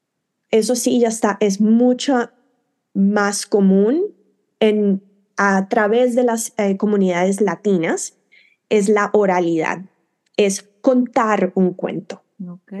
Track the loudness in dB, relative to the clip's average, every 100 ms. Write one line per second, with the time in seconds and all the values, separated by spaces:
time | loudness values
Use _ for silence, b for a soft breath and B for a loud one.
0 | _ _ _ _ _ -2 0 -2 0 0
1 | 0 0 -2 0 0 0 2 4 2 0
2 | 0 -2 -2 _ _ _ _ _ _ 0
3 | 0 2 0 -4 -2 2 4 4 2 0
4 | -2 -8 _ _ _ -2 0 2 0 -2
5 | -4 _ _ -4 0 0 0 0 0 2
6 | 0 0 0 -2 -6 -4 -2 -2 0 0
7 | 0 0 0 0 -2 -2 -2 0 -2 -4
8 | -8 -16 _ b b b -4 0 2 2
9 | 2 0 2 2 0 -2 -2 -6 -12 _
10 | _ _ _ -2 0 -2 -10 _ 0 0
11 | 0 -2 0 0 -2 0 -2 -2 -8 -8
12 | -12 -16 _ -18 -16 -16 _ -2